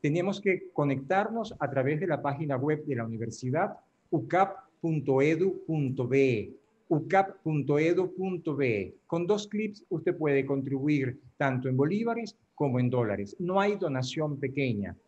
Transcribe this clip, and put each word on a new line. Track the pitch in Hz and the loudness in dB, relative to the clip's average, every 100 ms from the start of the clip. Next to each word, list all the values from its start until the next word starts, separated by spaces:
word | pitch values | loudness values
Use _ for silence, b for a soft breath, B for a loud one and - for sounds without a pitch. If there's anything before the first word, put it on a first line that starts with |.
Tenemos | 151 165 180 196 | 2 0 0 0
que | 196 180 - | 0 0 -2
conectarnos | - 143 135 139 190 208 226 220 - | -2 0 0 2 0 2 -4 -6 -4
a | 143 | -2
través | 131 131 151 | 0 0 0
de | 175 | -2
la | 143 | -2
página | 139 139 151 131 | -2 -2 -2 0
web | 143 151 | 0 -2
de | 151 120 | -2 -4
la | 113 | -4
universidad, | 113 113 110 127 147 196 - _ _ _ | -6 -6 -6 -2 0 -2 -4 _ _ _
ucap | 160 - 175 196 - - _ | -2 2 2 2 0 -18 _
punto | 170 156 131 135 | -2 0 2 4
edu | 143 160 190 175 - | 4 4 0 -2 -4
punto | 160 135 127 123 | 0 0 -2 0
be. | 135 135 110 101 - _ _ _ | 4 4 2 -2 -12 _ _ _
ucap | 156 135 190 190 - | 0 4 2 2 -4
punto | 160 151 135 147 | -2 0 2 4
edu | 160 175 185 | 4 2 0
punto | 180 190 180 165 | -4 -6 -4 -4
be. | 139 131 107 95 - _ | 0 0 0 -4 -10 _
Con | 170 175 | -2 0
dos | 208 202 | 0 -2
clics | 208 214 - _ | -4 -4 -6 _
usted | 165 165 | -2 -2
puede | 165 151 139 | 0 2 2
contribuir | 139 139 131 135 143 147 131 123 - _ | 2 -2 -2 -2 2 2 0 -6 -16 _
tanto | 139 127 127 | 0 0 0
en | 127 | 2
bolívares | 147 208 233 233 214 _ _ | 2 2 -2 -4 -6 _ _
como | - 147 127 | -2 0 2
en | 123 | 2
dólares. | 123 110 98 101 - | 2 0 -2 -6 -6
No | 175 190 | -2 2
hay | 202 202 | 2 0
donación | 175 131 127 151 151 135 | -2 -2 -4 -2 -4 -4
pequeña. | 135 135 135 104 95 85 | -4 -2 -2 -2 -4 -8